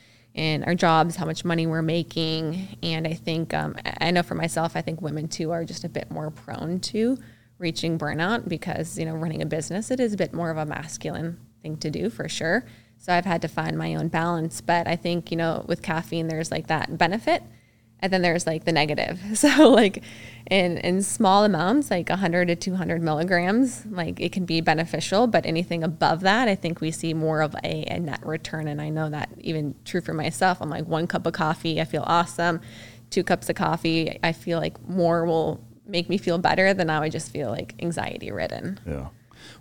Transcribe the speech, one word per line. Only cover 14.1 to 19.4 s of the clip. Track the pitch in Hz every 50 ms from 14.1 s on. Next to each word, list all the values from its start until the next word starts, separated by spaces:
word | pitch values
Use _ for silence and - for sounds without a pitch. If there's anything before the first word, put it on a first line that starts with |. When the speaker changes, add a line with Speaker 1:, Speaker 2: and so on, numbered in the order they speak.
| 160 160 165 175 175 165 160 165 - -
Speaker 1:
But | - - 170 175 170
I | - 165
think, | 170 - 175 175 175 165 -
you | 175
know, | 165 165 165 160 - -
with | - 165 170
caffeine, | - - 165 160 165 - - 165 165 160
there's, | 160 156 165 -
like, | - 170 160
that | - 160 151 - - 165
benefit. | 165 180 165 185 226 - - - - - - - - _ _ _ _ _ _ _ _
And | - 190
then | 190 185
there's, | 175 175 160 175 175
like, | 165 160 160 -
the | -
negative. | 165 147 151 151 147 - - - 170 185 185
<laughs> | 208 220
So, | 214